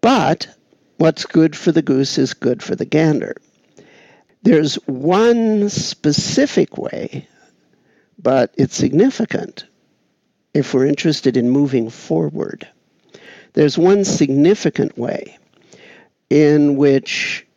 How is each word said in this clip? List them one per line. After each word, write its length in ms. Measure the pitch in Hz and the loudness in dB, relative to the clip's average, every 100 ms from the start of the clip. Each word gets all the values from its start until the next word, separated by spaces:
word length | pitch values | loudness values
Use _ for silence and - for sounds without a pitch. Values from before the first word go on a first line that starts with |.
But 460 | 226 254 139 160 - _ _ _ _ _ | 4 2 2 -2 -6 _ _ _ _ _
what's 300 | 165 156 - | 0 0 -2
good 280 | 160 160 151 | 2 2 0
for 160 | - | 0
the 120 | 165 | 0
goose 340 | 147 135 139 - | 0 -2 -2 -2
is 160 | 131 | -4
good 300 | - - 120 | -2 -4 -4
for 120 | - - | -6 -8
the 100 | 131 | -2
gander. 500 | 151 160 147 - - _ _ _ _ - _ _ _ _ _ | 0 2 0 -4 -12 _ _ _ _ -20 _ _ _ _ _
There's 340 | - 160 151 - - | 2 2 2 -4 -8
one 840 | 127 147 185 233 233 226 214 202 | -6 0 2 4 2 2 0 0
specific 1040 | - - - 151 147 - - 285 - - - | -4 -8 -4 -2 -2 -2 -2 0 0 -2 -4
way, 520 | - - - - - _ _ _ _ _ _ _ _ _ | -10 -10 -10 -12 -16 _ _ _ _ _ _ _ _ _
but 340 | 120 131 123 - | -2 0 0 -2
it's 180 | - - | -4 -2
significant 920 | - 143 254 - 220 - - - - _ _ _ _ _ _ _ _ 151 | -2 2 0 0 -6 -6 -10 -16 -20 _ _ _ _ _ _ _ _ -6
if 180 | 135 | -2
we're 140 | 135 135 | 0 0
interested 500 | - 170 147 139 127 | -2 -2 -2 -2 0
in 140 | 120 | 0
moving 360 | 135 143 127 113 | 0 0 -2 -4
forward. 760 | - - 160 156 151 - - - _ _ _ _ - - - _ | -10 -6 -4 -4 -6 -10 -10 -20 _ _ _ _ -20 -20 -20 _
There's 240 | - 151 147 | 0 0 4
one 260 | 175 202 | 4 4
significant 920 | 196 - 143 135 156 214 - - - - | 2 0 0 4 2 2 -2 -2 -4 -4
way 400 | 120 - - _ _ _ _ - - - _ _ _ | -8 -8 -12 _ _ _ _ -20 -20 -20 _ _ _
in 460 | 143 151 151 147 139 | 4 4 4 2 2
which 680 | 143 135 - - - - _ | 2 2 0 -8 -6 -8 _